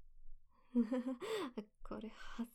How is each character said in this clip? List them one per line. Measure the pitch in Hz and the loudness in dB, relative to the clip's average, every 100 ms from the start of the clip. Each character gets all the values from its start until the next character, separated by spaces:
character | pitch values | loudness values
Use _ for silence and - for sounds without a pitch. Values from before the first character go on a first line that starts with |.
| - - - - - - - | -2 -10 -8 -8 -10 -20 2
<laughs> | 247 214 254 247 254 415 440 302 226 208 _ | 6 6 4 2 -2 0 0 0 -4 -8 _
こ | - 214 | -6 -6
れ | 220 | -6
は | - - - | -8 -6 -4
ず。 | 233 | -4